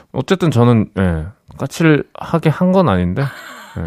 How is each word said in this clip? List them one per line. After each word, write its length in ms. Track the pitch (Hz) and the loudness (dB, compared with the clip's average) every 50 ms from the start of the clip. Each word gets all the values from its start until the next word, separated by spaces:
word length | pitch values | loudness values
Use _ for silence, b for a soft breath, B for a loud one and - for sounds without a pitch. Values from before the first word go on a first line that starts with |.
| B B - | B B -8
어쨌든 400 | - 127 - 196 175 - 165 110 | -6 -4 -2 -2 0 0 0 2
저는, 380 | 117 120 120 123 113 104 - - 90 | 4 4 4 4 2 2 0 -2 -2
예, 280 | 98 90 85 80 78 95 - _ _ - - - | -2 0 0 -2 -4 -8 -12 _ _ -20 -14 -10
까칠하게 880 | 135 135 - - 170 160 151 143 - _ - - - - - 165 160 160 | -10 -8 -4 0 2 2 2 2 0 _ -12 -18 -8 -4 -4 -2 0 0
한 200 | 143 - 180 185 | 0 0 0 2
건 180 | 185 196 185 139 | 2 2 2 2
아닌데. 340 | 98 90 90 87 92 117 139 | 2 0 0 -2 -2 -2 -4
예. 640 | 135 - - - - - - - - - - 87 | -6 -6 -10 -18 -20 -20 -20 -20 -14 -10 -10 -8